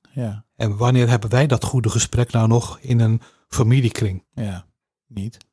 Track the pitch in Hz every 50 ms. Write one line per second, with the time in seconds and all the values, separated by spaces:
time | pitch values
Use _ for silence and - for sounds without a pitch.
0 | _ _ - 135 120 107 104 107 - _ _ - 113 107 101 104 123 123 127 123
1 | 120 117 123 117 113 107 123 127 151 143 131 - - - - 127 110 110 - 110
2 | - - - 117 123 - - 117 113 113 113 120 - - - - - 127 120 117
3 | 113 110 113 113 - - _ _ _ - - - 113 113 127 139 123 110 - -
4 | 110 101 92 92 - _ - 135 110 101 92 87 - _ _ _ _ _ _ _
5 | _ _ 117 101 98 117 - - - _